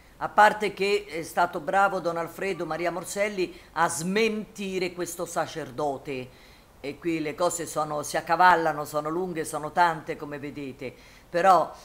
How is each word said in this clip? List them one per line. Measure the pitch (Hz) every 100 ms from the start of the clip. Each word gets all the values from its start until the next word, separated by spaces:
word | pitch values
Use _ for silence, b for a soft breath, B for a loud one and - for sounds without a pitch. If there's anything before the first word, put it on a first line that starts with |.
| B -
A | 156
parte | - 208 208 208
che | 202 196 202 208
è | 156
stato | 151 - 175 180
bravo | 147 185 196 190
Don | 170 165
Alfredo | 160 - 196 170 170
Maria | 160 170
Morselli | 170 170 202 208 202 175 B B
a | - 165
smentire | - 170 202 226 214 208 - 196 190 175
questo | 175 175 - 170
sacerdote, | 175 151 160 135 123 147 131 147 131 127 B B B B -
e | 139 139
qui | 170 165
le | 151
cose | 147 180 - 151
sono, | 156 156 151
si | 143 170
accavallano, | 156 165 180 170 160 147
sono | 143 151 151
lunghe, | 165 185 165
sono | 151 151 151
tante | 180 175 156 147 151
come | 147 147
vedete, | 143 143 139 123 127 B B B -
però, | 170 190 175 147 B